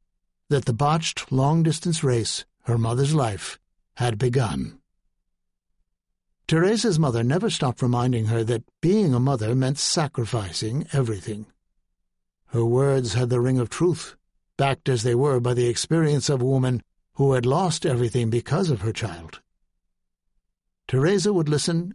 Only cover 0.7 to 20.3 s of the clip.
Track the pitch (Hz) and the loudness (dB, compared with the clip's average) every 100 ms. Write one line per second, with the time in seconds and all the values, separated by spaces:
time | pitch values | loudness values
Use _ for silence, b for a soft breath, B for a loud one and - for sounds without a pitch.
0.7 | 113 147 165 165 - - 131 139 165 160 | 0 2 2 -2 -8 -4 0 2 2 2
1.7 | 151 180 160 139 120 104 - - _ - | 0 -2 -2 0 0 -2 -6 -10 _ -2
2.7 | 117 113 120 139 156 117 95 - - _ | 0 0 0 2 2 0 -4 -10 -16 _
3.7 | _ _ - 123 104 127 127 110 69 57 | _ _ -4 -2 0 0 0 0 -4 -8
4.7 | - _ _ _ _ _ _ _ _ _ | -12 _ _ _ _ _ _ _ _ _
5.7 | _ _ _ _ _ _ _ - 160 185 | _ _ _ _ _ _ _ -2 2 4
6.7 | 226 233 160 151 117 117 165 214 - 131 | 2 2 2 2 2 0 0 0 -2 -2
7.7 | - 123 123 127 120 110 113 113 120 - | 0 0 2 0 0 0 0 0 -4 -6
8.7 | _ 160 214 180 123 135 131 107 131 131 | _ 2 2 2 2 2 0 0 0 0
9.7 | 139 - 175 147 - 113 117 98 - 110 | -2 -2 -2 -2 -4 -4 -4 -4 -6 -6
10.7 | 131 - 139 120 101 110 104 107 _ _ | -6 -2 -2 -2 -4 -8 -10 -12 _ _
11.7 | _ _ _ _ _ _ _ _ 117 117 | _ _ _ _ _ _ _ _ -2 2
12.7 | 123 139 135 120 110 120 123 123 131 117 | 2 2 2 0 0 0 2 2 0 -2
13.7 | - 175 165 - - _ _ _ - 139 | 0 0 0 -6 -18 _ _ _ -2 -2
14.7 | 135 - 123 120 120 147 127 123 123 120 | -2 -2 0 0 2 2 2 0 0 0
15.7 | 117 - 160 156 147 - 135 127 135 127 | -2 -2 0 2 2 0 0 2 2 2
16.7 | 120 - _ _ - 139 131 120 151 190 | -2 -6 _ _ 0 2 4 2 2 0
17.7 | 160 175 123 120 127 113 117 - 156 180 | 0 0 0 0 0 0 -2 0 0 0
18.7 | 123 107 - 92 82 82 - _ _ _ | 0 -4 -4 -8 -10 -16 -20 _ _ _
19.7 | _ _ _ _ _ _ | _ _ _ _ _ _